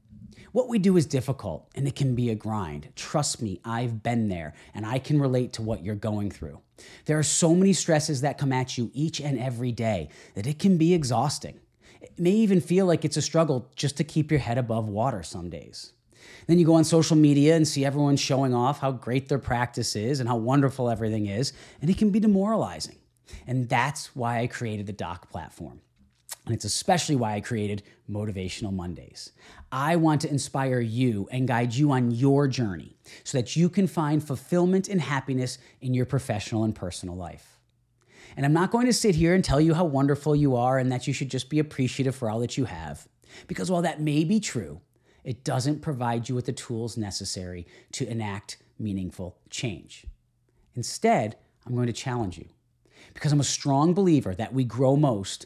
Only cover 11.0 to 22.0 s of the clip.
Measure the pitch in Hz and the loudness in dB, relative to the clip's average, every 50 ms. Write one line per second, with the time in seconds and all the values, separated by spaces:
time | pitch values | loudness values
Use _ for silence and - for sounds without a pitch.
11 | 143 117 123 117 139 147 - - - 71 - - _ _ _ _ _ - - _ | 2 0 0 0 0 0 -2 -6 -10 -12 -14 -18 _ _ _ _ _ -20 -20 _
12 | - - _ - 170 180 202 220 226 190 202 175 - - 175 190 196 180 160 151 | -20 -14 _ 0 2 4 4 4 4 6 4 4 4 4 2 4 4 4 4 2
13 | - 151 - 151 - - - 160 165 151 135 120 - - _ - - 135 - - | 0 -2 -2 -2 -2 2 2 2 2 2 0 -2 -4 -8 _ -4 -4 -2 -2 -2
14 | 156 - - 160 - - 156 135 - 120 120 131 127 113 113 113 110 107 98 107 | -4 0 0 0 0 2 0 0 0 0 -2 -2 -2 -2 -2 -2 -2 -2 -2 0
15 | 120 139 113 90 - - - 180 170 85 - 71 57 - - - - - _ _ | 0 0 -2 -4 -8 -10 -10 -10 -10 -10 -10 -12 -14 -16 -18 -18 -18 -18 _ _
16 | _ _ _ - - - - - - - 170 175 165 160 165 165 151 - 170 165 | _ _ _ -20 -20 -20 -20 -6 2 4 6 6 8 8 6 6 6 6 4 4
17 | 151 - 165 156 151 147 143 143 143 156 165 160 156 147 - 143 135 139 139 147 | 4 6 6 6 8 8 6 6 6 6 6 6 4 2 0 0 0 0 0 2
18 | 147 143 143 139 - - 139 131 135 127 123 120 120 135 147 - 139 135 131 113 | 2 2 2 2 2 0 0 0 2 2 2 2 2 0 0 0 -2 -4 -4 -4
19 | - 113 127 135 135 - 147 127 - - 123 120 123 - - 123 113 - - 107 | -4 -4 -2 -2 0 -2 -2 -2 -2 -2 -2 -2 -2 -2 -4 -4 -4 -4 -4 -2
20 | 104 123 151 131 113 120 123 113 110 123 135 143 139 127 - - 123 120 117 101 | -2 -2 -2 -2 -2 -2 -2 0 0 2 4 4 4 2 0 -2 -2 -2 -2 -2
21 | 113 107 110 107 104 101 98 110 139 - - - - - - - 143 165 196 - | -2 -2 -2 -2 -2 -2 -2 -2 -4 -4 -6 -10 -18 -20 -10 -4 -2 0 2 2